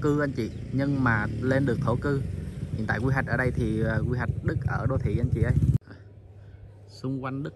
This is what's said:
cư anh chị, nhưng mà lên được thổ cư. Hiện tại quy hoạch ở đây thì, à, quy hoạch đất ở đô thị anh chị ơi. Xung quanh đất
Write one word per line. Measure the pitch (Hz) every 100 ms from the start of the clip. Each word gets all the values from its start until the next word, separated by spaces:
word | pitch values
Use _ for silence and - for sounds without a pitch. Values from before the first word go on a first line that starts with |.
cư | 147 147
anh | 143
chị, | 143 104 - -
nhưng | 131 139 139
mà | 123 107 107 110
lên | 127 131 139
được | 113
thổ | - 117
cư. | 143 139 - - - - -
Hiện | - 110
tại | 107
quy | 131
hoạch | 131 -
ở | 120
đây | 127
thì, | - 113 110 110
à, | 110 110
quy | 123
hoạch | 117 -
đất | 117 - -
ở | 98 110
đô | -
thị | - 113
anh | 123
chị | 113
ơi. | 120 - - - - - - - - - - - - - -
Xung | - 131 135
quanh | 131 135
đất | 151